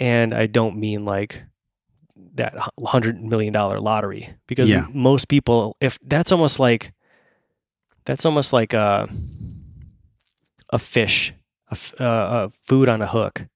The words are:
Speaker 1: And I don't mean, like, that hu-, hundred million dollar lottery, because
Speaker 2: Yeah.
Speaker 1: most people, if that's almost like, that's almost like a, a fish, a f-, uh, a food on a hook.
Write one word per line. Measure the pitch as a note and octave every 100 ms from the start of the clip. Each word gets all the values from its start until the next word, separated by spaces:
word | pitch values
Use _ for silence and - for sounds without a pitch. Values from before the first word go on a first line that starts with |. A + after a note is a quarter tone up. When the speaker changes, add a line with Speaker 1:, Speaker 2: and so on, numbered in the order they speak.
Speaker 1:
And | B2 A#2+ A2+
I | A2+ A2
don't | A#2 A2+ G2+
mean, | G#2+ G#2
like, | G#2 G2 G#2+ - - _ _ _ _ _ _ _ F#2 -
that | A#2
hu-, | - - - A#2
hundred | B2+ A2+ G#2
million | A2 A2+ G#2+
dollar | G#2+ G2+ G2+
lottery, | G#2 G#2+ G#2 G2+ - - _
because | B2 A#2
Speaker 2:
Yeah. | G2 E2
Speaker 1:
most | C#3 B2+ C#3 -
people, | C#3+ - A#2 G#2+ -
if | C3+ -
that's | C3 C#3+ E3+
almost | F3+ D3+ -
like, | B2+ A#2 - _ _ _ _ _ _ _ _ _ _ _
that's | - C3+
almost | E3 D3+ C3+
like | B2+ A2
a, | A2+ G#2 G2+ G#2 - - - - - - - - _ _ _ _ _ _ _ _
a | A2+
fish, | - B2 G#2 - - - _ _ _
a |
f-, | - - -
uh, | B2+ A2+ G2 A#2 G2
a |
food | - - C3+ C3
on | A2
a | G#2
hook. | A#2 G2 - -